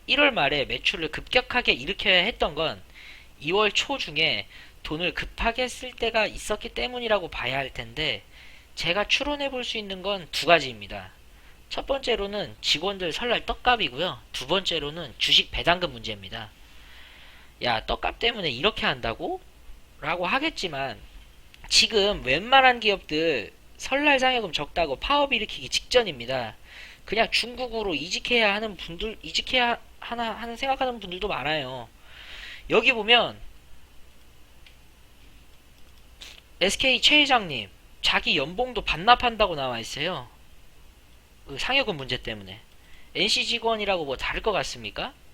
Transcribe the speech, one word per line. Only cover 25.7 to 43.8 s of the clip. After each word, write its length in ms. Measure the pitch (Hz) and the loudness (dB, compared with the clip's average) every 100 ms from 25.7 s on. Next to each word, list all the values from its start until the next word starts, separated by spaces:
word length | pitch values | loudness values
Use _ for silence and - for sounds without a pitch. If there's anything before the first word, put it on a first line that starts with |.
| - - 247 208 131 117 131 113 110 - - - - | -4 2 4 4 -2 -4 -2 -2 -8 -16 -18 -18 -14
그냥 260 | - 208 214 | -4 0 2
중국으로 640 | - 233 240 247 220 202 | 0 -2 -4 -6 -2 -2
이직해야 600 | 147 170 240 - 240 214 | -2 -2 -4 0 2 4
하는 220 | 202 220 180 | 2 -2 -8
분들, 420 | - 165 220 202 | -10 -6 -8 -8
이직해야 580 | 160 - - 254 240 233 - - | -6 -4 0 2 2 0 -6 -14
하나 320 | - 233 226 | -8 -4 -4
하는 240 | 220 233 233 | -4 -8 -4
생각하는 440 | 269 262 262 240 | -2 0 0 -2
분들도 260 | 190 180 202 | -8 -6 -4
많아요. 600 | 151 135 156 127 131 113 - - - - - - - - | -2 -2 -2 -2 -8 -12 -16 -20 -18 -16 -14 -14 -12 2
여기 220 | 185 220 | 4 4
보면 480 | 226 208 240 160 104 - - - - - - - - - - - - - - - - - - - - - - - - - - - - - - - - | 2 6 6 4 -4 -14 -16 -18 -18 -18 -18 -20 -20 -20 -20 -20 -20 -20 -20 -20 -20 -20 -20 -20 -20 -20 -20 -20 -20 -20 -20 -20 -20 -20 -20 -12 0
에스케이 400 | 285 - 262 240 | 0 4 2 6
최 220 | - 302 | 8 8
회장님 460 | 285 247 185 127 101 - - - | 8 4 2 -6 -8 -14 -20 -4
자기 340 | - 190 233 175 | 0 2 2 2
연봉도 460 | 139 185 254 226 | 0 -2 -4 -4
반납한다고 760 | - 151 208 240 247 220 202 156 | -4 2 6 6 6 2 2 2
나와 240 | 131 117 | -2 -2
있어요. 480 | 113 131 160 160 123 - - - - - - - - - - - | -6 -4 -4 -4 -8 -16 -20 -20 -20 -20 -20 -20 -20 -20 -20 -20
그 140 | - 135 | -12 -6
상여금 380 | - 269 247 156 | 0 2 2 -2
문제 220 | 131 127 | -2 -4
때문에. 420 | - 107 95 104 - - - - - - | -4 -8 -10 -16 -18 -20 -20 -18 -8 0
엔씨 280 | 208 247 226 | 2 2 0
직원이라고 580 | 233 226 220 | 0 0 0